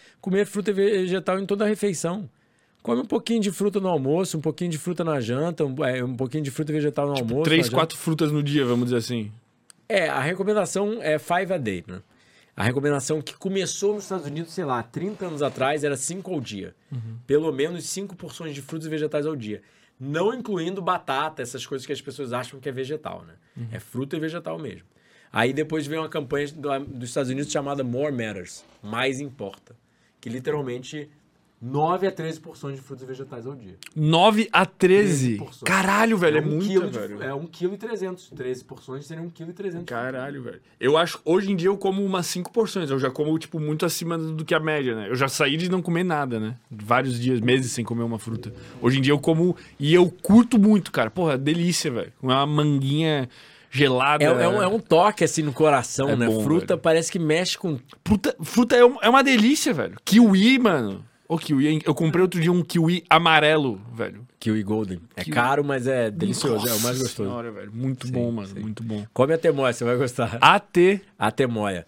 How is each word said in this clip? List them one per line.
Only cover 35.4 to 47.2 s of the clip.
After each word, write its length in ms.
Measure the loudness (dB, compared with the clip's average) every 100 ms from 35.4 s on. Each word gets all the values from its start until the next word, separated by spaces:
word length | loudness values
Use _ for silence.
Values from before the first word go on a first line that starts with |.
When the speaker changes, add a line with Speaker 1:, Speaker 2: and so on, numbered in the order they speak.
| -6 -8
Speaker 2:
Caralho, 540 | -2 0 2 2 4 4
velho, 200 | 4 4
é 20 |
Speaker 1:
É 20 |
um 60 | 2
Speaker 2:
muita, 160 | 0 2
Speaker 1:
quilo 220 | 2 0
de 80 | -4
Speaker 2:
velho. 180 | -8 -8
Speaker 1:
fru-, 80 | -8
é 60 |
um 120 | -8 -10
quilo 260 | -6 -6 -6
e 20 |
trezentos. 520 | -8 -8 -8 -10 -14 -10
Treze 300 | -8 -10 -12
porções 400 | -20 -14 -14 -12
seriam 200 | -12 -12
um 20 |
quilo 220 | -14 -16
e 20 |
trezentos. 320 | -10 -10 -10 -8
Speaker 2:
Caralho, 560 | -8 -6 -8 -10 -12
velho. 160 | -14 -16 _ -2
Eu 180 | 2 4
acho... 240 | 2 -2
Hoje 260 | 0 2 2
em 60 | 0
dia 140 | 0
eu 80 | 0
como 260 | 0 -2
umas 220 | -2 -2 -2
cinco 240 | -6 -4
porções. 380 | -2 -2 -2 -2
Eu 100 | 0
já 100 | -2
como, 280 | -2 0 -2
tipo, 180 | -2 -6
muito 280 | -4 -2 -2
acima 320 | -2 -4 -4
do, 160 | -4
do 100 | -6
que 100 | 2
a 60 | 2
média, 360 | 2 0 0 -2
né? 120 | -2
Eu 60 | -2
já 140 | 0
saí 260 | 0 0 0
de 140 | -2
não 100 | -2
comer 220 | -2 -2
nada, 380 | 0 -2 -2 -4
né? 160 | -6 -8 -14
Vários 480 | -6 2 2 2
dias, 220 | 0